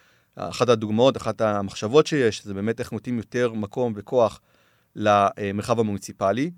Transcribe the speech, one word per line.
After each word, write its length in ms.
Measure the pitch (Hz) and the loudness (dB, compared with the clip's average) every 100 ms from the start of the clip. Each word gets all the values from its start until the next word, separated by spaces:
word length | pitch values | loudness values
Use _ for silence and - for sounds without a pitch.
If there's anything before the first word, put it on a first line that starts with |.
| _ _ _ - | _ _ _ -12
אחת 320 | 95 - 120 | -8 -2 2
הדוגמאות, 480 | 113 107 107 131 117 | 2 2 2 2 2
אחת 240 | 113 107 | -4 -2
המחשבות 640 | 110 104 98 - 107 143 156 | -2 -2 -4 -6 2 2 4
שיש, 380 | 151 117 - | 2 0 -2
זה 100 | 104 | -10
באמת 260 | 98 104 113 | -6 -6 -6
איך 120 | 117 | -8
נותנים 240 | 110 127 120 | -8 -6 -8
יותר 360 | 98 123 123 | -6 -2 -2
מקום 400 | 110 104 131 123 104 | -2 -6 -4 -4 -4
וכוח 440 | - 127 107 - _ _ _ _ _ - | -2 2 2 0 _ _ _ _ _ -2
למרחב 840 | 104 101 98 - 101 101 104 117 | 4 6 4 0 -4 -2 0 0
המוניציפלי. 720 | 107 98 - - 98 110 165 | 0 -2 -8 -2 0 0 -2